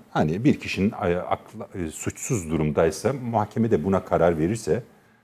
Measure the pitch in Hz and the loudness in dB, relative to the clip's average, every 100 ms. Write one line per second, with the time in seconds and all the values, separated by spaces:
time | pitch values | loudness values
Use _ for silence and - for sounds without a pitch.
0 | - 143 80 87 135 - - - 98 - | -4 -2 0 2 2 2 -2 0 0 0
1 | 98 87 - - - 110 107 98 82 - | -2 -2 -2 -6 -6 -14 -12 -8 -8 -6
2 | - - - 123 80 80 78 73 82 - | -8 -8 -4 -4 -2 0 0 2 2 2
3 | 107 135 123 113 107 - 113 120 85 92 | -2 -2 -2 -2 -2 0 2 2 2 0
4 | - 87 85 80 80 113 - 92 - - | 2 2 4 4 0 -2 -2 -2 -2 -16
5 | _ _ | _ _